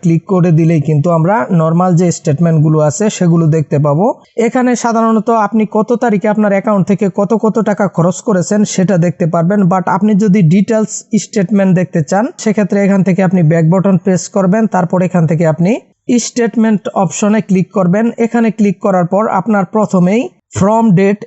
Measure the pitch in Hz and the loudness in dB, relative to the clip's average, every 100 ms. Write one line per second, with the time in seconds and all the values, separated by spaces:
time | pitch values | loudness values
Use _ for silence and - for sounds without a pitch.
0 | 175 165 - 185 175 160 165 165 143 151 | 0 -2 0 0 2 2 2 0 0 0
1 | 170 165 160 220 214 170 160 165 185 170 | 0 0 0 -2 0 0 0 0 0 2
2 | 180 165 - 143 170 160 156 156 151 - | 0 -2 -4 0 0 2 2 2 0 0
3 | 208 - 180 170 165 160 147 147 147 147 | -2 0 0 2 2 0 0 -2 0 0
4 | 214 - _ - 226 254 247 240 240 226 | -2 -4 _ -4 -2 0 0 0 -2 0
5 | 226 220 202 226 208 220 214 214 214 240 | 0 0 0 0 0 0 -2 -2 -2 -2
6 | 240 208 214 208 208 196 202 202 170 196 | 0 0 0 0 0 0 0 0 0 0
7 | 202 190 202 220 226 214 202 202 202 - | -2 -2 -2 0 0 0 -2 -2 -2 0
8 | 170 175 - 185 165 208 214 - 185 185 | -2 -2 -2 -2 0 0 -2 0 0 0
9 | 175 - 170 170 170 208 165 185 180 185 | 0 -2 -2 0 0 0 0 0 -2 -2
10 | 208 208 214 196 160 185 190 220 214 - | 0 2 2 2 4 2 2 0 -2 -6
11 | - 214 - 220 180 202 190 180 180 170 | -4 -4 -4 -4 0 0 2 0 0 -2
12 | 147 196 254 - 226 214 208 202 202 196 | -2 -2 -2 -4 -4 0 0 0 2 2
13 | 190 180 190 185 156 165 160 190 196 185 | 0 0 0 2 2 2 2 2 2 0
14 | - 180 - 214 185 214 220 185 175 185 | 0 -2 -2 -2 0 0 0 -2 -2 0
15 | 185 180 160 160 165 156 175 277 - _ | 0 0 0 0 0 0 0 -2 -6 _
16 | - 240 - - 233 233 220 214 240 - | -2 -2 -2 -2 -2 0 0 0 -2 -2
17 | 185 - 208 220 - 190 180 - 175 196 | -2 -2 -2 0 0 -2 -2 -2 0 0
18 | 226 233 233 233 226 - 202 190 208 185 | -2 -2 -2 0 -2 0 -2 0 -2 0
19 | 170 185 220 202 185 208 185 214 208 190 | 0 0 -2 -2 -2 -2 -2 -2 0 0
20 | 175 214 349 _ _ - 196 220 226 175 | 2 0 -4 _ _ -2 0 2 2 4
21 | 196 208 | 2 -2